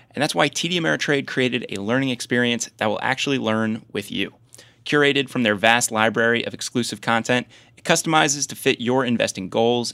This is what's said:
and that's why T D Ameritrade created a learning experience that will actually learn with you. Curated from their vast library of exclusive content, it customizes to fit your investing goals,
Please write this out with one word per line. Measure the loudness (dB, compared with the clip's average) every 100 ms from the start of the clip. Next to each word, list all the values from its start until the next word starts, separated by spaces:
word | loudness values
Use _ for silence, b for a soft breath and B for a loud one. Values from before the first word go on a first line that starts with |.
| B
and | -4
that's | -4 0
why | 0
T | 0 -4
D | -2
Ameritrade | 0 -2 0 -2 -2
created | 0 0 0 -6
a | -6
learning | -2 0 0
experience | -4 -2 0 2 0 -4 -4
that | -2
will | -2
actually | -2 -2 -2 -2
learn | 0 0 0 -4 -6
with | -10 -6
you. | -6 -6 -8 _ B B B -2
Curated | 2 4 2 -2
from | 0
their | 2 4
vast | 4 4 2
library | 2 2 2 2 2 -2
of |
exclusive | -8 -6 -4 -4 -4
content, | 0 0 2 -2 -2 b b b
it |
customizes | 0 0 4 2 2 0 -6
to | -2
fit | 0 0
your | 0 0 2
investing | 0 0 -2 -4
goals, | 0 2 2 -2